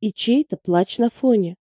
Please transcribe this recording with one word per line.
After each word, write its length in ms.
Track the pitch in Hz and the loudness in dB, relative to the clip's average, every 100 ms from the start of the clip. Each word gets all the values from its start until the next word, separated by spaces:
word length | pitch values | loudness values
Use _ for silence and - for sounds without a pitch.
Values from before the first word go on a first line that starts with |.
и 100 | 214 | -6
чей-то 460 | - 226 262 302 - | -4 0 0 0 -6
плач 400 | - 175 190 - | -2 0 0 -2
на 140 | 233 | -2
фоне. 460 | - 262 220 175 185 | 0 0 2 0 -8